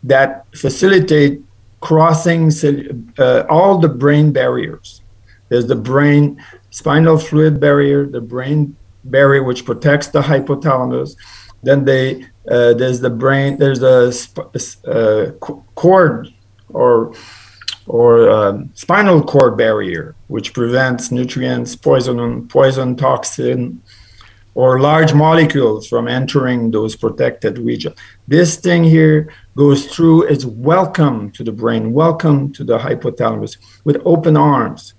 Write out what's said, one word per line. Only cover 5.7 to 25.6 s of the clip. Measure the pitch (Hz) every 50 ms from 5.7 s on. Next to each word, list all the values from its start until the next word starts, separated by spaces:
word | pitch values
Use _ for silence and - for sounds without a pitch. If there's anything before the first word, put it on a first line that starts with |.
| 131
brain | 117 107 123 131 139 143 147 143 147 147 143 143 - - - - - _ _
spinal | - - - 147 143 156 160 160 160 156
fluid | 156 - - 151 156 160 151 131
barrier, | 147 147 143 143 143 143 143 143 143
the | 139 127 123
brain | 113 110 120 127 127 135 147 151 147 143 - _ _ _ _ _ _
barrier | 131 123 139 139 139 139 139 131
which | 127 123 123 -
protects | - 120 117 - 147 143 147 147 -
the | - 156
hypothalamus. | 139 143 143 135 135 - 143 139 - 156 135 127 127 123 123 127 135 147 - _ - - - - - - - _ -
Then | 127 139 139 135
they, | 139 135 131 131 131 - - - - _ _ _ -
uh, | 120 123 120 120 117
there's | 113 127 127 127 123
the | 123 127
brain, | 117 113 127 131 139 139 139 139 139 -
there's | 147 139 135 120 127
a | 131 131 127 120 123 123
sp-, | - - - _ - - - _
s-, | - - - - _ _
uh, | - - 113 113 110 107 107 101 - - -
co-, | - - - - _ _ _
cord | - - 175 185 190 175 151 120 - - - _ _ _ _ _ _ _ _
or, | - 120 123 123 120 113 113 117 - - - - - - - - _ _ - - - _ _ -
or, | - 117 117 120 117 117 117 104
um, | 107 107 107 98 101 104 - - -
spinal | - - - 170 202 208 196 175 151 143
cord | - - 143 135 120 107 104
barrier, | 120 110 110 107 101 92 87 80 78 - - - - _
which | - 113 110 - -
prevents | 127 120 117 120 127 131 131 123 120 - -
nutrients, | 123 123 127 123 - 127 127 127 127 123 120 120 -
poison, | - - 147 139 131 123 127 123 120 120 117 120 120 117 -
poison, | - 135 135 135 131 131 131 127 127
toxin, | 127 131 131 131 127 - - - - 127 123 127 127 123 123 123 - _ _ - _ - _ - - - - _ _ _ _ _
or | - 127 127 127 131
large | 135 147 151 160 160 151 143
molecules | 147 151 160 165 165 160 147 - 143